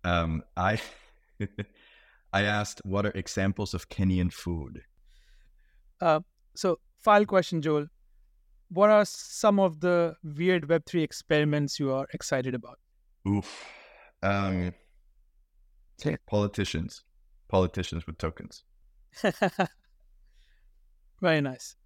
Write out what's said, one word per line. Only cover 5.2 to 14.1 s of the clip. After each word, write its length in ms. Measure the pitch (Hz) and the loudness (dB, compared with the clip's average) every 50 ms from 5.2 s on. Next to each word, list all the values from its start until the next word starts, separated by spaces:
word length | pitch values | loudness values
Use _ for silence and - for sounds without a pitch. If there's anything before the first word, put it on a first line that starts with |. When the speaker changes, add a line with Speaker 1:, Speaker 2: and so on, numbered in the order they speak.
| _ _ - _ _ _ _ _ _ _ _ _ _ _ _ _ | _ _ -20 _ _ _ _ _ _ _ _ _ _ _ _ _
Speaker 2:
Uh, 220 | 180 165 151 156 180 _ _ _ _ _ _ | 2 2 2 2 0 _ _ _ _ _ _
so 240 | - - 185 165 - _ _ _ | -2 -2 -2 -2 -2 _ _ _
file 280 | _ - 220 208 208 208 | _ 4 6 6 6 6
question, 360 | 196 196 190 170 - 175 160 | 4 2 2 2 2 -4 -2
Joel. 260 | 143 160 151 147 147 156 _ _ _ _ _ _ _ _ _ _ _ _ _ _ _ _ | 0 0 0 0 -2 -4 _ _ _ _ _ _ _ _ _ _ _ _ _ _ _ _
What 200 | 175 180 202 214 | 2 4 6 8
are 160 | 214 208 208 | 8 6 6
some 540 | - - - - - - - - 214 202 196 | 2 -4 -14 -14 -14 -8 2 2 4 4 6
of 220 | 196 180 160 151 | 4 2 0 0
the 340 | 175 180 175 175 170 165 160 _ - | 0 2 2 4 2 0 -2 _ -14
weird 460 | 156 147 143 170 180 180 175 151 143 | -12 -6 0 2 2 2 2 2 2
Web 160 | 170 165 - | 0 0 0
three 180 | - - 175 156 | 0 -2 -2 -2
experiments 760 | - - - - _ 160 151 151 151 147 147 147 139 - - | -2 -4 -14 -2 _ 2 2 4 2 2 0 -2 -2 -2 -2
you 120 | 147 135 | -2 -2
are 160 | 131 135 139 - - | -2 -2 -4 -6 -10
excited 420 | - - - 147 131 127 131 127 | -12 -4 -2 -2 -2 -2 -4 -6
about? 240 | 120 107 - - _ _ _ _ _ _ _ _ _ _ | -6 -8 -12 -20 _ _ _ _ _ _ _ _ _ _
Speaker 1:
Oof. 400 | 98 101 101 92 - - - - - - - - - - - - - | 0 0 0 -2 -6 -14 -18 -18 -20 -20 -20 -20 -20 -20 -20 -20 -20